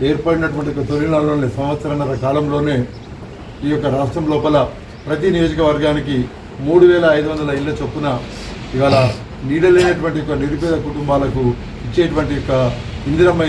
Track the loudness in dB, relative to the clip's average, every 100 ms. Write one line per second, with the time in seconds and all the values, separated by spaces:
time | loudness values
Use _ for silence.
0 | 0 0 0 0 0 -2 -4 -4 -2 -2
1 | 0 2 2 0 -2 -2 -4 -4 -4 -2
2 | -2 -2 0 0 0 0 0 0 -2 -8
3 | -16 -16 -16 -16 -16 -8 -2 -2 0 0
4 | -2 -2 0 0 2 2 0 -4 -16 -14
5 | -6 0 0 2 2 2 2 2 2 0
6 | 0 -2 -2 -8 -14 -6 2 6 6 6
7 | 4 4 2 -2 -4 -2 -4 -4 -6 -4
8 | -2 -4 -6 -12 -12 -12 -6 0 4 4
9 | 4 0 -10 -10 -4 2 6 6 6 2
10 | 0 -2 -2 -2 -2 -2 0 -2 -2 -4
11 | 0 2 2 0 0 0 -8 -10 -2 0
12 | 2 0 0 -2 0 0 0 -2 -8 -6
13 | -2 4 4 4